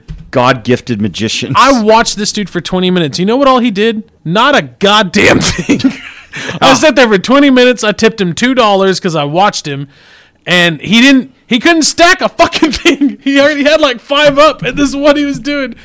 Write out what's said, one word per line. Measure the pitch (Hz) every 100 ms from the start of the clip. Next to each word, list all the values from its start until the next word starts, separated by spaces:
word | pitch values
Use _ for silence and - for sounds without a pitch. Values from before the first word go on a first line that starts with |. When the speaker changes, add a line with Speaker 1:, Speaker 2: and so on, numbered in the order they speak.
| - - -
Speaker 1:
God-gifted | 127 123 127 113 120 - 110
magicians. | 107 80 107 - - 139
Speaker 2:
I | 254 262
watched | 214 220 233 -
this | 208
dude | - 202
for | 175
twenty | - 185 185
minutes. | 180 156 147
You | 185
know | 247
what | 277
all | 254
he | 240
did? | 196 226 220 - _
Not | 151 185 262 269
a |
goddamn | 139 - 190 208 202 208 247 -
<laughs> |
thing. | - - 175 277
I | 262 - - - - - - - -
Speaker 1:
Oh. | 269
Speaker 2:
sat | 311 285
there | 240
for | 202
twenty | 190 269 285
minutes. | 254 247 247
I | 214
tipped | - 226 220
him | 185
two | 156 240
dollars | 254 220 196 190 180
'cause | 196 160
I |
watched | 143 160 202 - 151
him, | 139 143 _ _ - _ _ -
and | 175 175 151
he | - 226
didn't, | 262 269 - _ -
he | 233
couldn't | 320 339
stack | 294 - 339 370
a | 220
fucking | - 339 - 320
<laughs> |
thing. | 220 339 269 285 208
He | 269 277
already | 277 285
had, | 277 311
like, | 294 240
five | - 285 294 277
up, | 302 -
and | - 262
this | 285
is | 277
what | 294 294
he | 285
was | 277
doing. | 254 285 254 -